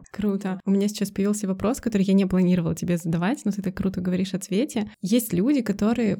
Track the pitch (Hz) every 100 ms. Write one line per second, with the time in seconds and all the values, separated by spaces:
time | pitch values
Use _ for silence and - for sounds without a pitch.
0 | - - 208 196 190 185 - 196 202 208
1 | 202 - 196 208 190 190 202 269 - 202
2 | 196 196 190 185 180 180 165 165 175 175
3 | 165 165 180 294 202 196 185 185 196 190
4 | 180 180 190 190 - 185 302 220 208 -
5 | 180 240 240 175 226 285 220 196 208 240
6 | 220